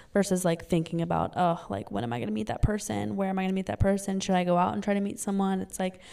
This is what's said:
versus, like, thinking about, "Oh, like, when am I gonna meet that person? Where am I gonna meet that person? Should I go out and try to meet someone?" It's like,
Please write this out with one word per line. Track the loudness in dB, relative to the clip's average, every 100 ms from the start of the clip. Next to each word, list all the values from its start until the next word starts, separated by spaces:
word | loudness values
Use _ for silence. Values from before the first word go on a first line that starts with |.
| 0
versus, | 2 4 2
like, | 2 0 2
thinking | 2 2 -2
about, | 0 0 0 2
"Oh, | 2 0 -4
like, | -8 -6
when | -4
am | -4
I | -4
gonna | -4
meet | -4 -4
that | 0
person? | 2 0 -4 -4 -2
Where | -2 -2
am | 0
I |
gonna | 0
meet | -2 -4
that | 0
person? | 2 2 0 -2
Should | 2
I | 2
go | 4 4
out | 2
and | 0
try | 0
to | 0
meet | -2 -4
someone?" | -2 0 0 0
It's | -4 -4
like, | -6 -6 -16